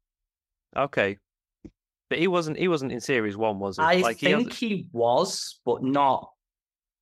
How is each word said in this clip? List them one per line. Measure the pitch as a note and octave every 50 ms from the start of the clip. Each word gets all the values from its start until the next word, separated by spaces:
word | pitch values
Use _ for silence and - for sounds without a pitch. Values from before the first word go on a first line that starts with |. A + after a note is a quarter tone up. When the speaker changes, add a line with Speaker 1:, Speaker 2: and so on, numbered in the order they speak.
| _ _ _ _ _ _ _ _ _ _ _ _ _ _ -
Speaker 1:
Okay. | B2 C3+ C#3+ - C3+ G#2 G2 G2+ - _ _ _ _ _ _ _ _ - - _ _ _ _ _ _ _ -
But | C3 D3
he | E3 F#3+
wasn't, | F3 F3 E3 D#3 D3+ -
he | E3+ F#3
wasn't | E3+ C#3+ C3+ B2+
in | B2 A#2+
series | - - C3+ A#2 G#2+ G#2 G2
one, | G#2 A2 A2 G#2 F#2+
was | G2 G2 F#2 -
he? |
Speaker 2:
I | D#3 E3 F3+
Speaker 1:
Like, | F#3 F#3 A#2 A2+ -
he | -
Speaker 2:
think | F#3 F#3+
Speaker 1:
hasn't | A3 B3 A#3+ -
Speaker 2:
he | - A#3+ A3+ G#3 F3 - -
was, | - A#2 A#2 A#2 B2 C#3 F#3 - - - - - - _ -
but | B2 A#2+ -
not | C3 C3 C#3 C#3+ C#3+ C3+ B2 - - - _ _ _ _ _ _ _ _ _ _ _ _ _ _